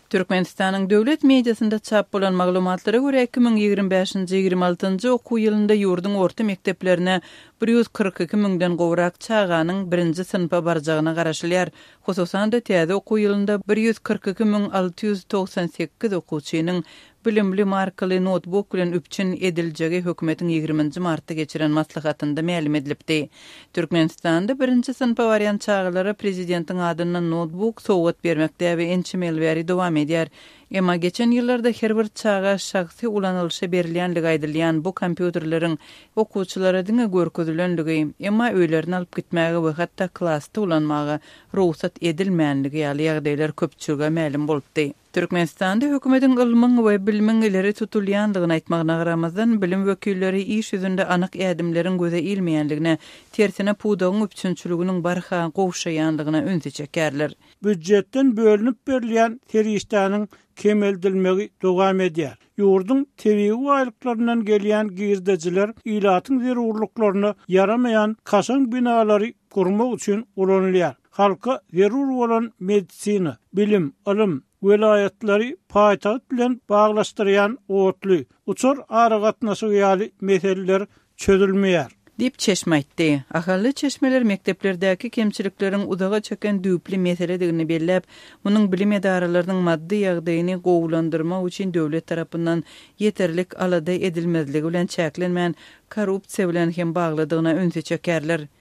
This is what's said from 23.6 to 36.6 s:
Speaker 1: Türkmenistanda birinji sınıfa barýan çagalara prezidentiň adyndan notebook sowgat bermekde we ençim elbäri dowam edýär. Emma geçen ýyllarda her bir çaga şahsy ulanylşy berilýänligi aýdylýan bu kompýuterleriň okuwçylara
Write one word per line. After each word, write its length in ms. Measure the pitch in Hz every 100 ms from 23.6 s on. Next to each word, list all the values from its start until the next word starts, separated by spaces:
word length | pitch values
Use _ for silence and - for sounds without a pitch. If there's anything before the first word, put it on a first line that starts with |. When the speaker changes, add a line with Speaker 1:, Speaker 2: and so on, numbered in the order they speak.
| -
Speaker 1:
Türkmenistanda 880 | - 160 170 160 - 175 165 202 269
birinji 340 | 254 247 240
sınıfa 280 | 247 247 226
barýan 360 | 226 214 208 202
çagalara 540 | - 196 185 180 190
prezidentiň 720 | 208 202 185 175 175 165 180 175
adyndan 400 | 165 175 175 170
notebook 520 | 165 165 175 220 220
sowgat 420 | - 185 170 -
bermekde 520 | 170 156 156 - 175 170
we 80 |
ençim 380 | 170 180 165 185
elbäri 460 | 175 160 160 160 165
dowam 280 | 180 180 156
edýär. 320 | 147 165 160 - - - -
Emma 260 | 190 180 175
geçen 340 | 175 - 233
ýyllarda 420 | 240 240 247 233 220
her 160 | 220 214
bir 120 | 214
çaga 440 | - 220 196 196 190
şahsy 480 | - 196 170 - 233
ulanylşy 580 | 208 190 185 170 - 175
berilýänligi 600 | 180 170 170 180 170 165
aýdylýan 520 | 160 151 156 165 160
bu 60 | 175
kompýuterleriň 840 | - 175 170 175 170 156 160 170 160 - - - -
okuwçylara 680 | 214 202 185 190